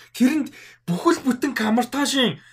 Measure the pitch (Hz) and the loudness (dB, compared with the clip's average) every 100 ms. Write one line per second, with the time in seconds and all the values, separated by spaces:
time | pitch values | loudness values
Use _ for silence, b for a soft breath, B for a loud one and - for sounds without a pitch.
0 | b - 254 311 247 B B B - 175 | b 2 2 2 -4 B B B -6 0
1 | 339 330 262 233 285 226 214 226 - 277 | 2 0 -2 -4 -4 -2 0 0 0 -2
2 | 277 269 220 - B | -2 0 0 -2 B